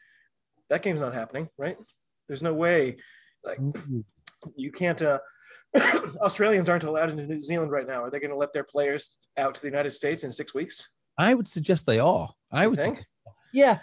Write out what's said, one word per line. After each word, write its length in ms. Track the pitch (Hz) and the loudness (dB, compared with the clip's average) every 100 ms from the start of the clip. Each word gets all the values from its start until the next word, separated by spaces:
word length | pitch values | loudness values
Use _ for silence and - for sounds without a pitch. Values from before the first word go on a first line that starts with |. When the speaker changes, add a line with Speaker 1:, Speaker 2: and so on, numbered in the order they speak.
| _ _ _ _ _ _ - | _ _ _ _ _ _ -4
Speaker 1:
that 140 | 151 | -2
game's 160 | 202 156 | -2 -2
not 160 | 131 123 | -4 -6
happening, 340 | 113 135 160 - | -8 -8 -10 -8
right? 200 | 151 - - _ _ _ - | -8 -8 -16 _ _ _ -12
There's 160 | 135 | -4
no 100 | 165 | -2
way. 440 | 160 170 170 131 - - - _ _ | 2 4 4 2 -2 -14 -20 _ _
Like, 140 | - - | -12 -6
Speaker 2:
Mm-hmm. 440 | 139 - 143 123 107 _ - - - 143 | -6 -6 -6 -8 -8 _ -16 -16 -18 -12
Speaker 1:
you 160 | 139 | -10
can't, 300 | - 175 165 | -2 0 2
uh, 160 | 151 139 - _ - - _ | 2 0 -2 _ -20 -20 _
<coughs> 480 | - - - 160 143 | 4 4 2 -2 -2
Australians 480 | 196 - 208 202 175 | 0 2 4 4 4
aren't 140 | 175 | 0
allowed 260 | 156 156 160 | 0 0 0
into 160 | 151 147 | -2 -6
New 160 | 156 | -8
Zealand 300 | 143 170 151 | -4 -2 -2
right 160 | 143 127 | -2 -4
now. 160 | 127 | -6
Are 80 | 123 | -6
they 80 | 143 | -6
gonna 160 | 147 143 | -4 -4
let 180 | 143 | -4
their 100 | 147 | -4
players 540 | 139 147 143 147 - _ _ - | -4 0 0 0 -6 _ _ -4
out 180 | 135 139 | -2 -4
to 60 | |
the 60 | 143 | -6
United 240 | 143 143 | -2 -4
States 320 | - 143 160 | -4 -4 -4
in 80 | 139 | -6
six 220 | 123 151 | -8 -8
weeks? 340 | 135 170 - - _ _ - | -6 -6 -10 -14 _ _ 2
Speaker 2:
I 160 | 190 | 4
would 140 | 254 196 | 4 0
suggest 380 | 170 151 175 - | -4 0 2 4
they 140 | 113 | 4
are. 300 | 151 180 156 - - | 4 2 -2 -12 -4
I 120 | 131 | 2
Speaker 1:
You 60 | 214 | 2
Speaker 2:
would 100 | 262 | 2
Speaker 1:
think? 180 | 175 294 | 0 -2
Speaker 2:
suggest, 100 | - _ - _ _ | -12 _ -20 _ _
yeah, 280 | 262 277 208 | 4 6 4